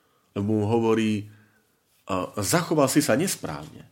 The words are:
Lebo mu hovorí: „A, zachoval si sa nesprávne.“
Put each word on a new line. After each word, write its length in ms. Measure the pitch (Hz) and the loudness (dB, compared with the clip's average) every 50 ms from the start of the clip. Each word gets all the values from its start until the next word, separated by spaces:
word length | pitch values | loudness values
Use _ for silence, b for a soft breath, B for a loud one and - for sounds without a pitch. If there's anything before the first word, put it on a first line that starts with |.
| b b b b b b b | b b b b b b b
Lebo 160 | 104 101 104 | -4 -2 0
mu 160 | 110 107 104 | 0 0 2
hovorí: 640 | 104 117 117 113 113 110 113 110 110 107 101 101 b b b b b b b b b b b _ _ _ _ - - | 2 2 2 2 2 2 2 2 0 -2 -4 -6 b b b b b b b b b b b _ _ _ _ -8 -4
„A, 240 | 95 92 90 - - 104 | -4 -4 -4 -4 -4 -4
zachoval 480 | 101 - - 175 170 - 175 151 143 127 | -2 0 0 0 0 2 2 2 2 4
si 160 | - 151 147 | 4 2 2
sa 80 | - 110 | 2 2
nesprávne.“ 720 | 127 180 190 - - - 80 78 71 76 - - - - - | 0 0 -2 -4 -6 -8 -10 -10 -10 -12 -16 -18 -20 -20 -20